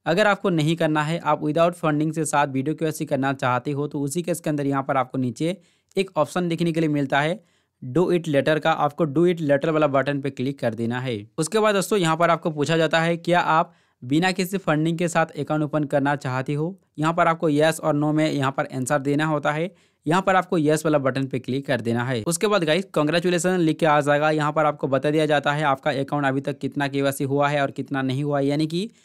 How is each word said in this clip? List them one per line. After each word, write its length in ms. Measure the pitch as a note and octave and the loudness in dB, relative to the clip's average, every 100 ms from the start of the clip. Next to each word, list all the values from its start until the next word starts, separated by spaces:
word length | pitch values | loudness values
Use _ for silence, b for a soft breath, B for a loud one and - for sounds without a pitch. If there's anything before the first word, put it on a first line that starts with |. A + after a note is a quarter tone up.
| - | -2
अगर 200 | F3 G#3+ | 2 4
आपको 240 | G3 G3+ | 2 2
नहीं 260 | E3+ D3 E3 | 2 2 0
करना 260 | D#3+ D3+ | 0 0
है, 160 | D3+ E3+ | -2 -2
आप 220 | D3 D3+ | 0 0
विदाउट 300 | D#3 D3+ E3+ | 0 2 2
फंडिंग 380 | F3 D#3+ D3 D#3 | 2 -2 0 0
से 120 | D#3 | -2
साथ 220 | D3+ D3 C#3+ | -2 0 0
वीडियो 260 | C3+ C3+ | 0 -4
केवाईसी 300 | D#3 D#3+ D3 D3+ | -2 -4 -4 -4
करना 260 | C#3 C3+ | -2 -2
चाहते 380 | C3+ C3 B2 B2 | 0 0 0 -2
हो, 160 | C#3 D3 | -4 -4
तो 140 | D3 | -4
उसी 220 | C#3+ D#3 | -4 -4
केस 180 | E3+ E3+ | -4 -4
के 100 | - | -2
अंदर 160 | D3+ C#3 | -2 0
यहाँ 160 | C#3 | -2
पर 140 | C3+ C3+ | 0 -2
आपको 220 | C3 C3+ | -2 -2
नीचे 380 | B2+ A2+ D#3+ G3 b b b - | -4 -2 -4 -6 b b b -4
एक 140 | F#3+ - | -2 0
ऑप्शन 320 | - F#3 F3 | -2 0 -2
देखने 240 | E3 E3+ | 0 0
के 80 | D#3+ | 0
लिए 80 | D#3+ | 0
मिलता 300 | D3 C#3 C#3 | 0 0 0
है 200 | D3+ G3 - _ _ _ | 0 -4 -10 _ _ _
do 240 | B2+ C3+ E3 | -4 0 2
it 180 | F3 E3 | 0 0
later 300 | C#3 C#3 D#3 | 0 2 2
का, 120 | D#3+ | 2
आपको 340 | D#3+ D3 - E3 | 0 0 0 -2
do 180 | C3+ F3 | 2 2
it 140 | E3+ | 2
later 260 | D3+ C#3 D#3+ | 2 2 2
वाला 180 | D#3 D3+ | 2 2
बटन 320 | C3+ C3+ C#3+ | 2 0 -2
पे 100 | C3+ | -4
क्लिक 280 | C3+ B2+ C#3 | -4 -6 -4
कर 160 | B2 | -4
देना 260 | A2 A#2 B2 | -2 -4 -4
है। 180 | C3 A2 G#2 - | -4 -6 -8 -6
उसके 200 | D#3+ A3 | -2 2
बाद 160 | G#3+ | 2
दोस्तों 240 | G3+ F3 G#3+ | 2 0 0
यहाँ 180 | E3 D#3+ | 2 2
पर 140 | E3+ | 4
आपको 200 | E3 E3+ | 2 0
पूछा 240 | D3+ C#3+ E3 | -2 0 2
जाता 240 | D#3+ E3 | 2 2
है, 160 | E3 E3+ | 2 0
क्या 240 | E3+ F3 | 2 2
आप 340 | D#3+ D#3+ F3 b b b | 4 2 0 b b b
बिना 300 | B2 D3 F#3 | -2 0 0
किसी 260 | F#3 F3+ F#3+ | 0 -4 -4
फंडिंग 400 | F3+ D3+ D#3+ E3 | 0 0 0 0
के 100 | F3 | 0
साथ 300 | E3 E3 - | 0 0 -2
अकाउंट 260 | C#3 D#3 | -4 -2
ओपन 200 | D3+ D#3 D3 | -2 -2 0
करना 300 | D3 C#3 C#3+ | 0 0 -2
चाहते 380 | C#3 B2+ C3 | -4 -4 -4
हो? 200 | D3 D#3+ G3 _ - | -4 -4 -8 _ -4
यहाँ 140 | D#3 | -2
पर 140 | E3+ E3+ | 2 2
आपको 200 | E3 E3 | 2 2
यस 320 | C#3+ D#3 D#3+ | 4 2 2
और 140 | D#3 | 0
नो 180 | D3 D3+ | 0 0
में 180 | D3+ D#3 | 2 0
यहाँ 220 | C#3+ C3+ | 0 -2
पर 160 | C#3 D3+ | -2 -4
आंसर 240 | C3+ C3 D3 | -6 -2 -2
देना 260 | C#3 C#3+ D#3 | 0 0 0
होता 260 | D3+ D3 | 0 -2
है। 180 | D3+ E3+ b b b - | -2 -4 b b b 0
यहाँ 160 | F3 | 2
पर 140 | F#3+ F#3 | 4 2
आपको 220 | F3+ F3+ | 2 0
यस 260 | D3 D3+ D#3+ | 2 2 2
वाला 120 | D3+ | 2
बटन 280 | C3 C3 C3+ | 0 -2 -4
पे 120 | C3 | -6
क्लिक 280 | - C3 C#3 | -4 -6 -2
कर 140 | B2+ | -2
देना 240 | A2+ A#2 | 0 -2
है। 180 | A#2+ B2+ G#2+ | -2 -4 -2
उसके 200 | E3+ G#3+ | -2 0
बाद 180 | G3+ | 2
गाइस, 200 | D#3+ D#3+ G3 | 2 0 0
कांग्रेचुलेशन 640 | - D3+ E3 F3 F3 F3+ F#3 | 0 0 2 2 0 0 2
लिख 200 | D#3+ D#3 | 0 2
के 80 | D#3+ | 4
आ 140 | D3 | 4
जाएगा। 300 | C#3+ D3 D#3 | 4 2 2
यहाँ 220 | D#3 D3 | 0 0
पर 120 | D#3 | 2
आपको 240 | D3+ D3 D3+ | 0 0 -2
बता 220 | C3+ D3+ | 0 0
दिया 160 | D#3 D3+ | 0 2
जाता 260 | D3 C#3+ | 2 0
है 100 | D3 | 0
आपका 260 | D3+ C3+ - | 0 0 -2
अकाउंट 340 | C3 C#3 D3 C#3 | -2 -2 -2 0
अभी 140 | C3+ | 0
तक 180 | C#3 C#3 | -4 -6
कितना 300 | C#3 C#3+ C#3+ | -6 -4 -4
केवाईसी 360 | C#3 C#3 C3+ | 0 -2 -2
हुआ 240 | C#3 C#3 C#3+ | -2 0 0
है 120 | D3 | 0
और 80 | C#3 | -2
कितना 320 | B2 C3+ C3+ | -4 -6 -4
नहीं 200 | C3 C3 | -4 -2
हुआ 140 | D3 C#3+ | -2 -2
है, 80 | C#3 | 0
यानी 200 | C#3+ D#3 | 0 -2
कि 220 | E3 A3 b | -4 -6 b